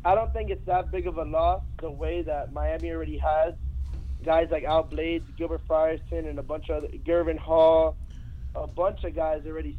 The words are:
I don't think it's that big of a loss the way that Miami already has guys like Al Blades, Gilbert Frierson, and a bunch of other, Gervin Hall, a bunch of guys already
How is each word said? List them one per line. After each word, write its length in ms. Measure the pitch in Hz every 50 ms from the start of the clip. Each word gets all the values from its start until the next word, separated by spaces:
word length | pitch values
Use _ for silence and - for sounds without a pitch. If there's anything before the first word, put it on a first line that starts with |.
| -
I 100 | 175 190
don't 160 | 220 226 220
think 180 | 233 226 220 202
it's 160 | 190 - -
that 240 | 190 180 185 180 -
big 160 | 180 185 175
of 100 | 185 160
a 80 | 165 156
loss 360 | 151 156 160 165 175 180 190 - - - -
the 100 | 170 160
way 300 | 143 135 160 156 170 175
that 320 | 165 160 151 143 135 117 135
Miami 380 | 147 165 160 160 165 165 170
already 260 | 165 165 160 151 151
has 360 | 143 - 156 156 156 160 170 170 - - - - - - - - - - - - - -
guys 240 | 165 160 165 165 165
like 120 | 165 151 -
Al 200 | 151 156 160 160
Blades, 420 | - 156 160 160 165 170 165 165 - -
Gilbert 240 | - 165 160 165 156 -
Frierson, 600 | - 160 156 160 160 160 156 - - 170 165 160 156
and 100 | 147 143
a 40 | 139
bunch 260 | - 151 156 - -
of 80 | 156 151 147
other, 40 | 147 - - -
Gervin 320 | 160 170 170 165 165 160
Hall, 600 | 156 - 156 160 165 160 160 160 160 160 160 - - - - - - - - - - - - -
a 100 | 135 123
bunch 360 | 123 - 170 175 202 208 - -
of 100 | 175 151
guys 260 | 160 160 156 156 151 147
already 320 | 156 156 160 156 151 147